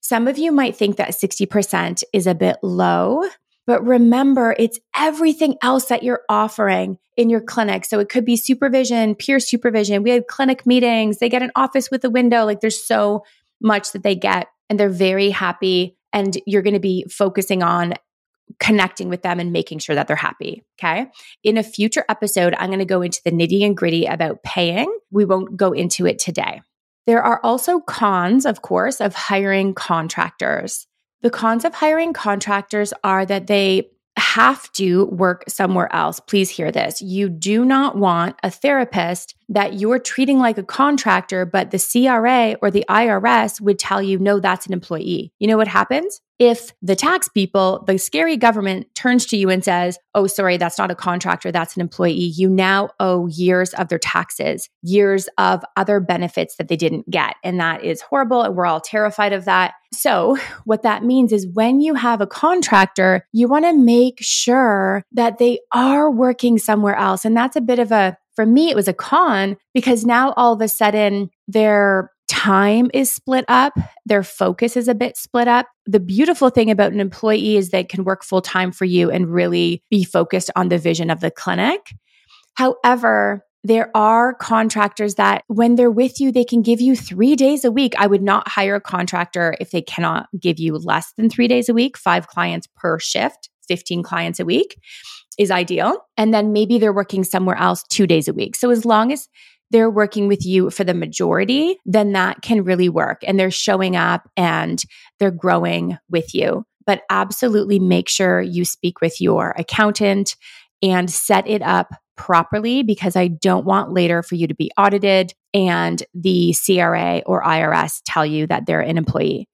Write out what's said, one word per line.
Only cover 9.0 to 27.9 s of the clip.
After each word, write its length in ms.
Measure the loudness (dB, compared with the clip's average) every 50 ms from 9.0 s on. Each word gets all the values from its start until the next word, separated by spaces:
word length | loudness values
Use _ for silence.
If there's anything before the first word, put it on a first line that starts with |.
| 0 0 -2
peer 240 | -4 -2 0 0 0
supervision. 640 | 0 0 -4 0 0 0 0 0 0 0 0 0
We 80 | 2 2
have 160 | 2 0 0
clinic 400 | -4 -4 -2 0 0 0 0 2
meetings. 520 | 2 2 4 4 2 2 0 0 0 0 0
They 100 | -2 0
get 140 | 0 0
an 100 | -2 -2 -2
office 360 | -2 -2 0 0 -2 -2 -2
with 120 | -6 -4 -2
a 60 | 0
window. 340 | 0 2 2 4 4 4 2
Like, 140 | 0 -2 -2
there's 220 | -2 -4 -4 -4
so 420 | -4 -2 0 2 2 0 0 -4 -6 _ _ _ _ _ _ _
much 320 | 0 2 2 2 0 -6
that 100 | -12 -4
they 120 | -2 -2 -2
get, 340 | 0 0 0 0 0 -2 -6 _ _ _ _
and 100 | 0 2
they're 80 | 2 0
very 420 | 2 2 0 2 2 2 0 0
happy. 680 | 0 0 -4 -4 -4 -2 -2 0 0 0 0 -2 _ _ _ _
And 240 | -4 -2 -2 -2 -4 -4 -6
you're 160 | 0 0 0
gonna 180 | 2 2 0 0
be 240 | 0 0 -2 -2 -4 -8
focusing 520 | -4 -2 -2 -2 0 -4 -4 -2 -2 -2
on 320 | 0 0 0 0 -2 -4 -6 -8 _ _ _ _ _ _ _ _ _ _ -10 _
connecting 500 | 0 2 4 4 2 0 -2 -8 -8 -8
with 140 | -8 -6
them 160 | -4 -4 -4 -4
and 140 | -4 -2
making 260 | -2 -4 -4 -4 -10 -14
sure 160 | -6 -4 -2
that 140 | -2 0 -2
they're 80 | -4
happy. 480 | -2 -2 -6 -6 _ -12 -12 -12 -14 _ _ _ _
Okay. 260 | -4 -4 -4 -4 -6 -8 _ -20 -20 -20 -20 _ _
In 120 | 0 0
a 60 | 0
future 420 | -2 -4 -4 -2 -2 -2 -2 -4 -4 -4
episode, 460 | -6 -4 -4 -4 0 0 0 0 0 -2
I'm 120 | -4 -6
gonna 140 | -4 -4 -2
go 180 | -2 -2 -2
into 180 | -2 -4 -8 -6 _
the 60 | -2
nitty 340 | 0 0 0 2 2 2 2
and 120 | 2 0
gritty 300 | 0 -2 0 0 0 0
about 360 | -2 -2 -2 -2 -4 -4 -8
paying. 500 | _ -8 -4 -2 -2 -2 -2 -2 -4 -4 -6 -10 _ _
We 120 | 0 0 2
won't 320 | 2 2 -2 -2 -6 -4
go 160 | -2 0 0
into 340 | 0 0 -2 -4 -2 0 0
it 120 | -2 -2 -2
today. 440 | -6 -6 -4 -4 -6 -6 -8 -10 _ _ _ _ _ _ _ _ _
There 160 | 2 2 2
are 180 | 2 0 0 0 0
also 360 | -2 -2 -2 0 -2 -2 -2
cons, 680 | -2 -6